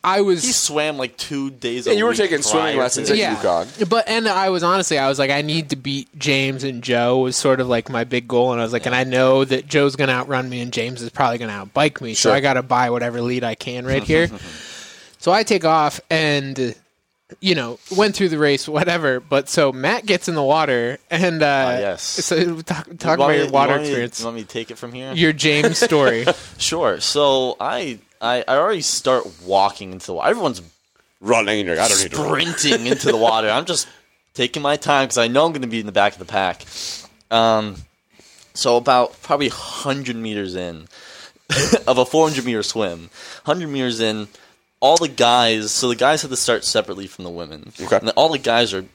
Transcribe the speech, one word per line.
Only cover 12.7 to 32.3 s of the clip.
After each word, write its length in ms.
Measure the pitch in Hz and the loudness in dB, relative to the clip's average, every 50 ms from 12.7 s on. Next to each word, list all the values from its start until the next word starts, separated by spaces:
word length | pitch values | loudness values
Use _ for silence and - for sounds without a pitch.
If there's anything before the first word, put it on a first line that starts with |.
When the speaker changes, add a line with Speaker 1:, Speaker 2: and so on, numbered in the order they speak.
| 127 123 127 123 | 0 2 2 2
Speaker 1:
whatever 320 | 120 120 120 120 117 120 | 0 -2 -2 -4 -4 -4
lead 240 | 120 120 123 127 120 | -4 -2 -2 -2 -2
I 100 | 117 110 | -4 -6
can 300 | - - - 123 123 123 | -6 -8 -10 -10 -10 -4
right 180 | 127 131 139 - | -2 -2 -2 0
here." 280 | - 156 160 170 170 110 | 2 2 2 2 2 -2
Speaker 2:
<laughs> 60 | 98 - - - - - - - - - - - - - - _ _ | -8 -14 -16 -16 -16 -18 -18 -18 -18 -18 -20 -20 -20 -20 -20 _ _
Speaker 1:
So 140 | - - 175 | 0 2 2
I 100 | 214 226 | 2 4
take 220 | - 220 190 160 | 2 0 2 4
off 340 | 160 156 160 151 147 - - - _ | 4 4 4 2 2 -2 -4 -6 _
and, 680 | 165 160 160 151 147 143 139 135 135 135 131 120 110 - _ _ _ _ _ _ _ _ _ _ - _ | -2 0 2 2 0 0 -2 -4 -4 -4 -4 -4 -4 -8 _ _ _ _ _ _ _ _ _ _ -18 _
you 160 | - 190 180 | 0 0 2
know, 240 | 156 127 117 120 - _ - 190 | 2 0 -6 -8 -12 _ -6 0
went 180 | 185 208 214 202 | 2 2 2 2
through 140 | - 196 180 | 0 0 0
the 100 | 160 151 | 2 2
race, 300 | 151 143 143 135 - - | 2 2 2 0 -2 -2
whatever. 500 | 151 151 175 175 170 175 160 143 131 127 | 0 0 2 2 0 0 0 0 0 0
But 300 | 123 - 143 139 135 - | -2 0 0 0 0 0
so 240 | - - 156 139 131 | 2 2 2 2 2
Matt 340 | 131 127 151 214 247 - | 0 -2 0 0 0 0
gets 220 | 214 202 180 - - | 0 -2 -2 0 -2
in 80 | 170 | -2
the 60 | 156 143 | 0 2
water, 560 | 135 147 160 156 143 131 120 117 120 131 - _ _ | 2 2 2 2 2 2 0 0 -2 -4 -6 _ _
and, 320 | 170 170 180 180 165 160 151 | -2 0 0 0 2 2 2
uh, 40 | 143 139 139 135 127 123 | 4 4 4 2 2 0
Speaker 2:
Ah, 40 | 120 | 0
yes. 240 | 101 101 90 82 - | 0 -2 -4 -4 -6
Speaker 1:
so 580 | - - - 160 - 180 160 180 175 170 160 165 | -8 -6 -4 -2 0 0 0 0 0 -2 -6 -6
talk, 220 | - 175 151 165 | -6 -6 -6 -6
talk 0 | |
Speaker 2:
You 220 | - 175 170 - 165 | -12 -14 -8 0 0
want 60 | 160 | 2
Speaker 1:
about 140 | 135 139 143 | 4 4 4
Speaker 2:
me 60 | 151 143 | 4 2
Speaker 1:
your 80 | - | 2
Speaker 2:
to, 60 | 156 135 | 2 2
Speaker 1:
water 200 | 139 139 139 139 | 2 4 4 2
Speaker 2:
you 60 | 143 | 0
want 40 | 151 | 0
me 40 | 147 | -2
to, 20 | |
Speaker 1:
experience. 300 | 139 123 120 120 - - | -2 -2 -4 -4 -6 -8
Speaker 2:
you 40 | 113 | -8
want 100 | 117 117 | -8 -8
me 60 | 117 107 | -10 -12
to 60 | - | -8
take 220 | - 117 113 - | -8 -8 -8 -8
it 80 | 117 110 | -12 -14
from 140 | - 120 117 | -14 -14 -14
here? 200 | 127 131 135 131 | -14 -12 -8 -2
Speaker 1:
Your 180 | 165 165 160 156 | 2 2 2 2
James 460 | 147 - 156 147 147 151 156 165 - | 2 2 2 4 4 2 2 2 2
story. 480 | - 240 170 151 139 127 120 113 120 160 175 - - | 2 4 4 4 4 4 4 2 2 0 0 0 -4
Speaker 2:
<laughs> 160 | - - - | -20 -10 -6
Sure. 420 | - - - 165 170 120 95 78 | -4 -4 -2 0 0 0 0 0
So 560 | - - - 147 147 143 135 135 127 127 - - | -2 -2 0 2 4 4 4 2 2 0 -2 -4
I, 400 | 104 135 185 123 190 151 120 101 _ _ _ _ | -6 -6 -4 -4 -6 -8 -10 -12 _ _ _ _
I, 240 | - 117 123 123 110 | -2 -2 -2 -2 0
I 100 | - 131 | 0 0
already 260 | 139 160 202 220 180 - | 0 2 0 -2 -2 -4
start 440 | - - - - 135 131 123 - 98 87 78 87 | -4 -4 -2 0 0 0 0 0 -4 -12 -16 -6
walking 460 | 90 95 98 98 101 - - 101 95 92 | 0 2 2 2 2 0 -4 -14 -14 -14
into 140 | 92 - | -14 -12
the 60 | - 95 | -10 -8
water. 160 | 82 - 139 | -2 0 0
Everyone's 320 | 208 240 196 151 120 92 85 82 _ _ _ _ _ _ _ _ _ _ | 0 0 -2 -4 -4 -4 -12 -20 _ _ _ _ _ _ _ _ _ _
Speaker 3:
Running, 380 | 95 104 120 117 110 101 107 107 | 0 2 2 2 4 2 0 0
and 80 | 101 | 0
you're 100 | 90 85 | 0 0
like, 100 | 80 95 | 2 2
"I 20 | 113 | 2
don't 140 | 104 95 95 | 2 0 0
need 100 | 92 - | -2 -4
to 100 | 151 151 | -4 -2
run." 320 | 147 | -2